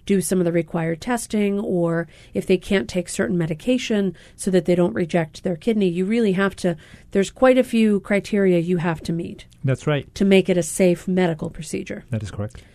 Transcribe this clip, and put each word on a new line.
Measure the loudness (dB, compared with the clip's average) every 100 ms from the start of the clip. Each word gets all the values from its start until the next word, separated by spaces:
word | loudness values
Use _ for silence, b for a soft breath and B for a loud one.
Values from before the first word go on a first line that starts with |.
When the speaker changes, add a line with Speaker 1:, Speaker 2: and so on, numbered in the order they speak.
| -2
Speaker 1:
do | 0
some | 2 0
of |
the | 2
required | 0 -2 -4 -4 -6
testing | -4 -6 -2 -2 0 -2
or | -2 -2 0 -2 -4 B B
if | -8 0
they | 0
can't | 2 -2 -2
take | -6 -6
certain | -4 -2 0
medication | -2 -4 -2 -2 0 0 -2 -4 B
so | B 0
that | 0
they | 2
don't | 2 2
reject | 0 -2 -2 -2 -6
their | -8 -4
kidney. | -2 0 0
You | 0
really | -2 0 2
have | 2 0 0
to, | -4 -4 B B B
there's | -2 -2
quite | 2 4 6
a |
few | 4 4 4 2
criteria | 0 -2 0 2 4 2
you | 2 -2
have | -2 -4
to | -4
meet. | -6 -6 -12 -20 -6
Speaker 2:
That's | -2 -2 0
right. | -2 -4 0
Speaker 1:
To |
make | 4 4 4
it | 0
a |
safe | -2 2 2 2 -2
medical | 0 0 -2 -8
procedure. | -10 -10 -8 -8 -12 -8
Speaker 2:
That | -8
is | -8
correct. | -10 -10 -12 b